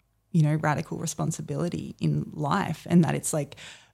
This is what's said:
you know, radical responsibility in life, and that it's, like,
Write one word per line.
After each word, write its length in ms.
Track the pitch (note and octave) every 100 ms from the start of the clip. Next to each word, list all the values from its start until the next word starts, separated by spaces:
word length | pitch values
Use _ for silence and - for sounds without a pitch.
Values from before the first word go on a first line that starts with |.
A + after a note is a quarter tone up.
| _ _ _
you 120 | F3
know, 120 | D3+ D#3
radical 420 | D#3 D3 D#3+ E3
responsibility 1000 | E3+ - D3+ - D#3 C#3+ E3+ - C3+ -
in 300 | D#3 D3 -
life, 540 | D#3 D3 F#3 - D#3+ -
and 140 | E3+
that 100 | D3
it's, 180 | C#3+ -
like, 240 | D#3 C#3+ - - - -